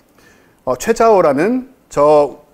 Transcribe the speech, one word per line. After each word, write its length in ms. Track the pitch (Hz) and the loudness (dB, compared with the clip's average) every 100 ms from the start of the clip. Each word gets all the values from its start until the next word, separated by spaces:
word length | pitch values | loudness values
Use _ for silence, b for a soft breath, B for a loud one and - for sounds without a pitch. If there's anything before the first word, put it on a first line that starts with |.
| _ b b b b b | _ b b b b b
어, 120 | 131 123 | -8 -6
최차오라는 920 | 220 226 226 202 160 135 196 254 247 _ _ | -6 0 2 2 2 0 -2 -4 -8 _ _
저, 540 | 147 147 147 143 - _ | -2 2 2 0 -6 _